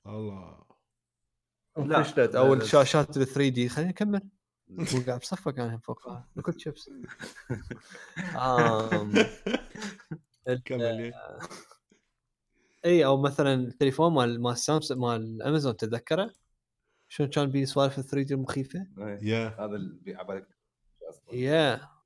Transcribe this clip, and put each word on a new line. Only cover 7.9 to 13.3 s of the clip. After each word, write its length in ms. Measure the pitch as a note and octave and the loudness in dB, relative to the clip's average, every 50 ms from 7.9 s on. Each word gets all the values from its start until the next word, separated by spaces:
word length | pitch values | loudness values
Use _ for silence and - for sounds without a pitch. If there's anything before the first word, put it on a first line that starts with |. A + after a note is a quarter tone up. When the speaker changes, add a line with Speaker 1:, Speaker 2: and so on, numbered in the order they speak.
| - - - - - - F#3+ F3+ - | -20 -20 -20 -16 -12 -12 -10 -8 -6
Speaker 3:
آم، 800 | A#2 B2+ C3 B2+ B2 A#2+ A#2 A2+ A2 A2 A2+ A2+ - G#2+ G#2 G#2 - - - - - - G3 A#3 - - - - A3 A3 G3+ F#3 - - - D#3+ D#3+ _ _ _ _ _ B2+ | -4 -2 2 4 4 4 4 4 2 0 0 -2 -2 -2 2 2 2 2 2 -2 -8 -6 -4 -4 -4 -6 -10 -16 -14 -14 -14 -14 -16 -16 -16 -16 -16 _ _ _ _ _ -4
ال- 160 | B2+ B2 B2 | -4 -4 -4
Speaker 1:
كمل، 180 | - C3 B2 | -6 -4 -2
إيه. 320 | A#2 A#2 A2+ A2+ A#2 A#2 A#2+ G#2+ G#2 - - - - - - - - - _ _ _ _ _ _ _ _ _ _ _ _ _ _ _ _ _ _ _ _ _ _ - | -2 -2 -2 -4 -6 -8 -10 -12 -16 -16 -16 -16 -16 -16 -16 -18 -20 -20 _ _ _ _ _ _ _ _ _ _ _ _ _ _ _ _ _ _ _ _ _ _ 2
Speaker 3:
إيه، 200 | E3+ F3+ E3+ D3 | 4 6 6 6
أو 160 | C3 C#3 C3+ | 6 6 4
مثلا 320 | C#3 C#3 | 4 2